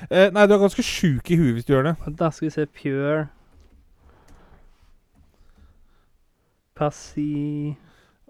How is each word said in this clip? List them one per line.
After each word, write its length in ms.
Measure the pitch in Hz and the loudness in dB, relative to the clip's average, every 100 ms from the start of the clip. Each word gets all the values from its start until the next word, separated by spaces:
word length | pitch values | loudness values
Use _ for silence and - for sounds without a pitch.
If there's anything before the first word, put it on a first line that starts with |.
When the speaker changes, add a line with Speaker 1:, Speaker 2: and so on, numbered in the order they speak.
| 170 | -2
Speaker 1:
Eh, 200 | 175 196 | 4 4
nei, 140 | 190 208 | 6 6
du 60 | |
er 60 | 208 | 6
ganske 240 | 196 - | 4 0
sjuk 460 | - - 175 127 - | -6 0 0 0 0
i 60 | 170 | 2
huet 160 | 147 | 2
hvis 100 | 117 | 0
du 80 | 117 | 0
gjør 120 | 135 | 0
det. 320 | 143 160 - 156 | 0 -4 -8 -4
Speaker 2:
Da 100 | 165 | -4
skal 180 | - 160 | -4 -8
vi 40 | |
se, 160 | 156 151 | -6 -8
Pure 600 | - 143 135 143 156 151 _ _ _ _ _ _ _ _ _ - - - - - _ _ _ _ _ _ _ _ _ - _ _ _ _ _ _ _ _ _ _ - | -6 -6 -4 -2 -4 -6 _ _ _ _ _ _ _ _ _ -20 -20 -20 -20 -20 _ _ _ _ _ _ _ _ _ -20 _ _ _ _ _ _ _ _ _ _ -6
Passi- 1000 | 147 - - - 147 147 147 147 147 139 _ _ _ _ | -6 -6 -14 -8 -6 -6 -6 -6 -8 -10 _ _ _ _